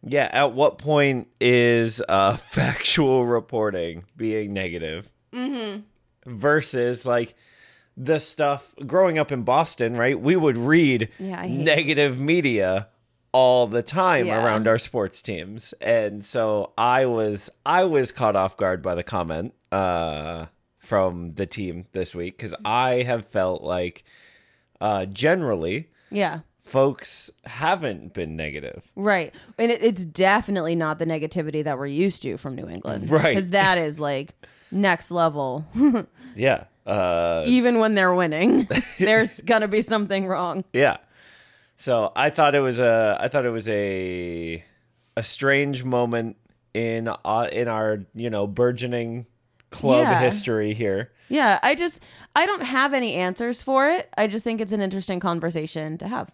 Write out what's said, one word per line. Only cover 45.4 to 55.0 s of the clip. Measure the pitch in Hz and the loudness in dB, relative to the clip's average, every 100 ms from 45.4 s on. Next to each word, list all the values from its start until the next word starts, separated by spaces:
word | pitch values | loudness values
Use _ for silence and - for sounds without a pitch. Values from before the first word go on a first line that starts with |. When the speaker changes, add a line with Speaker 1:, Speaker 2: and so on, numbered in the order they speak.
| 139 139 143 135 | 2 2 0 -4
Speaker 1:
moment | 127 123 120 117 113 - _ _ _ | -2 0 0 -2 -4 -10 _ _ _
in, | 110 117 113 113 | -4 -4 -4 -6
uh, | - - 110 117 | -6 -2 -2 0
in | 95 120 | -2 -2
our, | 110 110 107 95 110 | 0 0 -2 -6 -8
you | 117 | -6
know, | 107 101 | -2 -4
burgeoning | 101 123 123 123 120 117 123 117 _ _ _ _ | 2 0 0 -4 -4 -4 -8 -12 _ _ _ _
club | - 139 123 | -4 4 4
Speaker 2:
Yeah. | 123 123 | 6 4
Speaker 1:
history | 127 104 123 110 107 | 2 0 -2 0 0
here. | 107 110 95 120 _ _ | -2 -2 -2 -4 _ _
Speaker 2:
Yeah, | 302 247 196 | 2 4 4
I | 240 294 | 2 0
just, | 349 - - - - | -2 -6 -20 -20 -2
I | 277 359 | 0 2
don't | 392 | 0
have | 247 262 277 | -2 0 0
any | 269 233 180 | 0 -2 -2
answers | 180 180 233 240 | -4 -2 -6 -6
for | - 269 277 | -2 2 2
it. | 359 - - | 0 -4 -2
I | 214 | -2
just | 214 233 | -2 -6
think | 226 | -6
it's | 208 | -4
an | 208 | -2
interesting | 190 196 | -2 -4